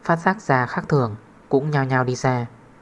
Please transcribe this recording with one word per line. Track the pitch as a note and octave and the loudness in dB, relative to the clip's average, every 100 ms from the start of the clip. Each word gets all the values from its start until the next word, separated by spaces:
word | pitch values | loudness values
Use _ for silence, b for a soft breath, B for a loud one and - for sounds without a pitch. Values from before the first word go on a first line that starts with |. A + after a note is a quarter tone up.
phát | - E3 | -2 0
giác | F#3 G3 | 0 -2
ra | - C3 B2 | 0 0 0
khác | - - | -4 0
thường, | D3 A#2 G#2+ - - - | 2 2 -4 -14 -20 -2
cũng | C#3 D3+ | 0 0
nhao | D3 | -2
nhao | C3 C3 | 0 0
đi | B2+ | 0
ra. | B2 C3+ B2+ A#2+ - - - | 0 0 -2 -4 -12 -20 -20